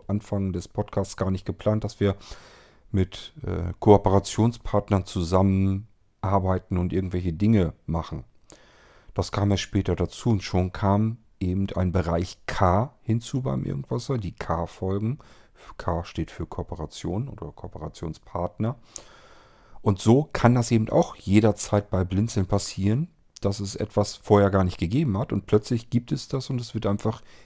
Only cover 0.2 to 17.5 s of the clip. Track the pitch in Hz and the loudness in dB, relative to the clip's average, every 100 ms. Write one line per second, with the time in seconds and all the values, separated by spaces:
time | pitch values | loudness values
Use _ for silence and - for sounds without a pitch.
0.2 | - 104 95 90 - - 104 - 92 - | -4 -4 -2 -4 -6 -6 -4 -4 -4 -2
1.2 | 95 95 - 92 107 107 101 - 101 95 | -2 -2 -4 -4 -2 0 -2 0 0 0
2.2 | - - - - - _ _ 98 90 - | -6 -20 -20 -20 -20 _ _ 0 0 -4
3.2 | - - - 87 87 - - 101 98 98 | -18 -12 -8 -6 -6 2 8 8 8 4
4.2 | - - 113 117 - 104 - 98 - 95 | 2 2 0 0 -2 -2 2 0 0 -4
5.2 | 85 92 98 95 98 95 110 _ _ _ | 2 4 4 4 0 -2 -6 _ _ _
6.2 | 95 98 92 92 - 92 90 95 92 90 | -2 0 2 -2 -2 -2 0 -2 -2 -2
7.2 | 90 80 104 110 85 - - 82 - - | -4 0 4 4 2 -2 -6 -6 -6 -10
8.2 | - _ - - _ _ _ _ - - | -14 _ -20 -20 _ _ _ _ -8 -6
9.2 | 95 - 101 98 - 101 95 85 87 - | -4 0 2 0 0 -2 0 -2 -4 -2
10.2 | 123 107 - 92 90 - 98 101 110 117 | 0 0 0 -2 -2 0 0 2 0 -4
11.2 | _ _ 92 95 98 - 92 90 82 85 | _ _ -4 -2 -2 -2 0 0 0 -2
12.2 | 92 - - - 92 180 - - - 117 | -4 -8 -10 2 4 4 2 -4 -2 -2
13.2 | - 139 131 135 139 139 131 123 - 131 | -2 -4 -2 -4 -4 -6 -4 -6 -4 -4
14.2 | 90 - - 82 85 - 95 98 110 147 | -4 -8 -4 -4 -4 -4 -4 -2 -2 -4
15.2 | - - - _ - - - 85 - - | -10 -20 -20 _ -20 -8 -4 -4 -4 -6
16.2 | 80 - 82 - 82 82 76 - 80 92 | -8 -8 -10 -8 -8 -8 -10 -8 -6 -4
17.2 | 139 - 76 | -6 -10 -14